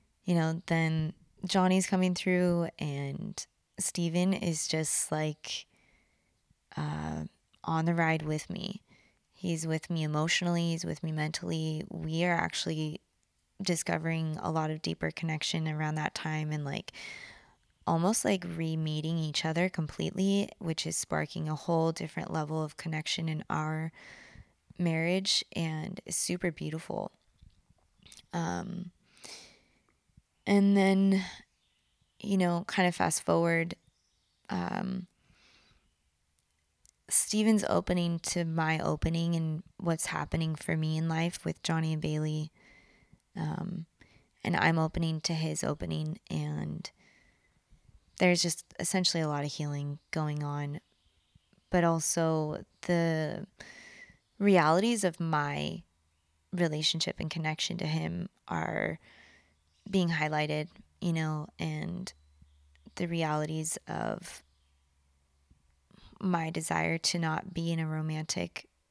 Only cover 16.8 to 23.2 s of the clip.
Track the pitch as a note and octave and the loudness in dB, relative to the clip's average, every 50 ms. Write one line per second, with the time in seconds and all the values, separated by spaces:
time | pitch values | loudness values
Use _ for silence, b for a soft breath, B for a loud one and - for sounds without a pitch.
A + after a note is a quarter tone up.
16.8 | - - B B B B B B B B B B B B B B _ _ _ _ | -8 -10 B B B B B B B B B B B B B B _ _ _ _
17.8 | _ - E3 E3 E3+ G3 A#3 - - G#3+ G3+ F3+ F3 F3 E3 E3 E3 D#3+ D#3+ D#3+ | _ 0 2 2 4 2 2 2 2 2 2 0 0 -4 -4 -2 -2 -2 -2 -2
18.8 | D#3+ D#3 D#3 D#3 D3+ D#3+ E3+ E3 D#3 D3+ D3 - - D#3+ D#3 E3+ F3+ F#3 - - | -2 -2 -2 -2 -2 -2 0 0 -2 -2 -2 -2 -2 0 2 2 0 0 0 -2
19.8 | D#3+ - - - D#3+ D#3+ - - F#3+ G3 G3 G3+ G3+ - - - - E3 D#3+ - | -4 -4 -4 -4 -4 -2 0 2 2 4 4 2 2 -2 -6 -6 -6 -4 -4 -4
20.8 | - E3 E3 - - - D#3+ D#3 D3+ - - E3 D#3 D#3 D#3 - - - E3+ E3 | -4 -4 -4 -4 -4 -2 -2 -2 -2 -2 -4 -4 -4 -4 -4 -4 -2 0 2 4
21.8 | D#3+ E3 D#3+ - E3+ D#3 - D#3+ E3+ - E3 D#3+ D3+ D3 D#3+ D#3+ D#3 D3+ - - | 2 2 0 -2 -6 -8 -8 -8 -6 -4 -4 -4 -2 -2 -2 -4 -4 -4 -6 -8
22.8 | - E3 D#3 D#3 D#3 - - - | -8 -6 -6 -4 -4 -4 -4 -2